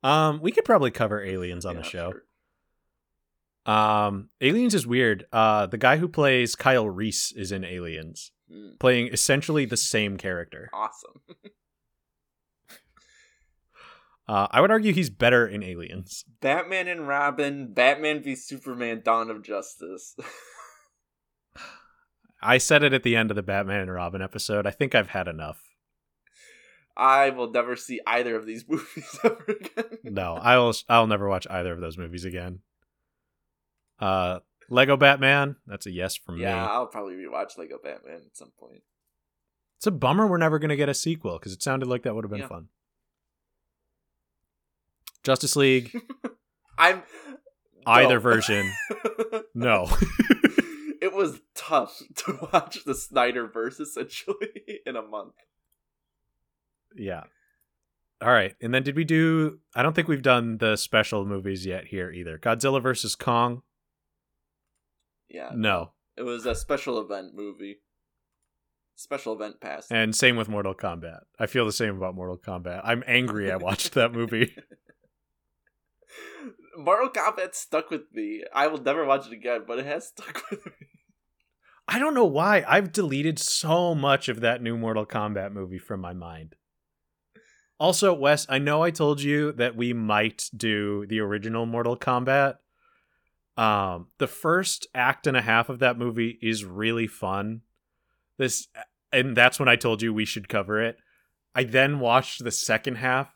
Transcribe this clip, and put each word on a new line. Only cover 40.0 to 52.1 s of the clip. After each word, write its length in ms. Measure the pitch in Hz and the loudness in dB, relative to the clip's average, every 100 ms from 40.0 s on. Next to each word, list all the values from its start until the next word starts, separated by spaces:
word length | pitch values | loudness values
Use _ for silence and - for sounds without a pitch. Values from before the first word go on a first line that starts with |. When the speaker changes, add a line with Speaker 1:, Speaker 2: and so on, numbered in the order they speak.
| 123 170 214 | 2 4 2
Speaker 1:
we're 100 | 175 | 4
never 200 | 160 156 | 2 2
gonna 160 | 151 | 0
get 140 | 147 143 | 0 0
a 60 | |
sequel, 440 | 135 - 165 98 82 | 0 -4 -4 -6 -8
'cause 140 | - | -10
it 100 | 92 | -8
sounded 240 | - 131 127 | -4 -2 -2
like 140 | 123 | -4
that 140 | 123 110 | -4 -6
would 80 | |
have 60 | 110 | -6
been 80 | 104 | -8
Speaker 2:
Yeah. 80 | 131 | -10
Speaker 1:
fun. 220 | 82 80 _ _ _ _ _ _ _ _ _ _ _ _ _ _ _ _ _ _ _ _ _ _ _ - _ | -14 -18 _ _ _ _ _ _ _ _ _ _ _ _ _ _ _ _ _ _ _ _ _ _ _ -20 _
Justice 340 | - 131 139 147 | 0 0 0 2
League. 360 | 139 131 117 233 - 269 247 - | 4 4 0 -14 -14 -14 -14 -14
Speaker 2:
<laughs> 400 | _ _ _ - | _ _ _ 4
I'm 240 | 170 185 - - 294 262 _ _ _ _ - | 4 4 -6 -20 -20 -20 _ _ _ _ 6
Speaker 1:
Either 280 | 117 131 | 8 8
Speaker 2:
no. 60 | 123 | 6
Speaker 1:
version. 520 | 117 113 107 104 101 - | 6 4 4 0 0 -6
Speaker 2:
<laughs> 760 | - 208 - - 226 220 - | -8 -6 -6 -4 -4 -6 -8
Speaker 1:
No. 340 | 120 120 104 90 | -2 2 2 4
<laughs> 40 | - - - - - - - 339 302 302 - | 2 2 2 4 6 4 2 -2 -10 -14 -6
Speaker 2:
It 100 | 190 | -4
was 280 | 190 175 - _ | 0 -2 -4 _
tough 480 | - - 151 107 - | -16 -2 -2 -2 -12
<laughs> 60 | - | -16